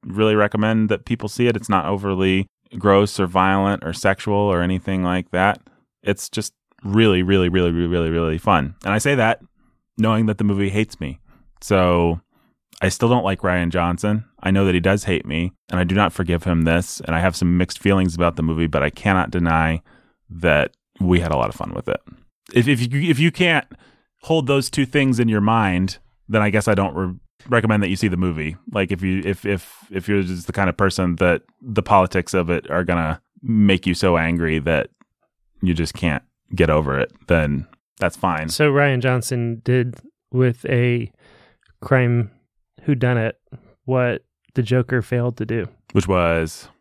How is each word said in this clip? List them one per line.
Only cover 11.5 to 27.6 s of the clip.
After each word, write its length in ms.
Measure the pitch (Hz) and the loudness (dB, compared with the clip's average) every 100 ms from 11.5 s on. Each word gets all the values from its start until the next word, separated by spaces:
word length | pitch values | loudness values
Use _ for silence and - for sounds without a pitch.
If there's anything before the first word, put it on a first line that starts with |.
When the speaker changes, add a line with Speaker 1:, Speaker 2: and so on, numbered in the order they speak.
| _ | _
Speaker 1:
So 600 | - 98 90 87 85 82 _ _ _ _ _ - | 0 2 4 4 2 -2 _ _ _ _ _ -4
I 80 | 95 | -4
still 200 | - 117 | 0 2
don't 140 | 123 | 2
like 160 | 92 95 | 0 -2
Rian 280 | 95 90 87 | -2 0 0
Johnson. 540 | 87 85 87 104 107 - _ | 0 -2 -2 -2 -2 -4 _
I 120 | - | 0
know 120 | 95 98 | 2 2
that 80 | |
he 40 | 90 | 2
does 220 | 87 101 | 2 0
hate 240 | - 87 - | 0 -4 -4
me, 260 | 78 87 _ _ | -4 -4 _ _
and 120 | 90 | -2
I 40 | |
do 120 | 90 95 | 0 2
not 160 | 98 | 0
forgive 320 | - 87 85 | 0 -2 -2
him 180 | 92 85 | 0 0
this, 380 | 82 85 90 - | 2 0 -2 -10
and 160 | - 82 | -4 0
I 20 | |
have 160 | 92 | 0
some 220 | 85 87 90 | 0 0 2
mixed 240 | 90 - | 0 -2
feelings 340 | 98 98 92 | 0 2 0
about 220 | 85 87 82 | 0 -2 0
the 60 | |
movie, 240 | 80 80 82 | -4 -2 -2
but 160 | 71 | 0
I 60 | 71 | -2
cannot 420 | - 104 92 - | -2 0 0 0
deny 500 | 90 85 80 80 80 _ _ _ _ _ | -2 0 2 0 -4 _ _ _ _ _
that 400 | 85 85 76 - _ _ _ | -2 2 2 0 _ _ _
we 180 | 92 90 | 2 2
had 140 | 85 | 2
a 40 | 73 | -2
lot 120 | 55 | -2
of 80 | - | -6
fun 160 | 50 | -10
with 140 | 50 - | -8 -6
it. 120 | - - - _ _ _ | -8 -8 -20 _ _ _
If, 140 | 120 120 | 0 2
if 120 | 131 120 | 0 0
you, 180 | 139 165 | -2 -2
if 80 | 135 | 2
you 140 | 165 | 0
can't 340 | - 180 156 - - _ _ _ _ | 2 0 0 -4 -20 _ _ _ _
hold 240 | - 160 139 | -4 -2 2
those 240 | 139 131 | 0 0
two 160 | - 131 | -4 -2
things 320 | 147 135 120 | 0 2 2
in 80 | 117 | 2
your 140 | 107 | 2
mind, 580 | 101 113 101 90 95 - _ _ - | 2 2 2 0 -2 -4 _ _ -2
then 120 | 107 | 0
I 100 | 104 | 2
guess 180 | 104 104 | 0 0
I 80 | 98 | 0
don't 180 | 98 | 0
re-, 200 | 73 92 92 _ _ - | -2 -6 -8 _ _ -2
recommend 340 | 123 | 0